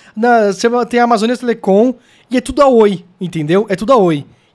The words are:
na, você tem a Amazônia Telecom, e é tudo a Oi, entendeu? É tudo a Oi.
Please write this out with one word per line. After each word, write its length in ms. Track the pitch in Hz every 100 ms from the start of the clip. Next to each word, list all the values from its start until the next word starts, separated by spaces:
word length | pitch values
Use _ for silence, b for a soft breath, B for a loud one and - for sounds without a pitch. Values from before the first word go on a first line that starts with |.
| b 214
na, 380 | 240 233 202
você 160 | 190 233 240 240
tem 120 | 240
a 40 |
Amazônia 320 | 240 226 226 247
Telecom, 600 | 247 226 196 196 254 240 b b b
e 80 | 254
é 40 |
tudo 200 | 254 262
a 60 | 277
Oi, 360 | 226 208 180 - -
entendeu? 460 | 175 160 151 190 214
É 60 | 185
tudo 160 | 220
a 60 | 247
Oi. 280 | 180 143 - b b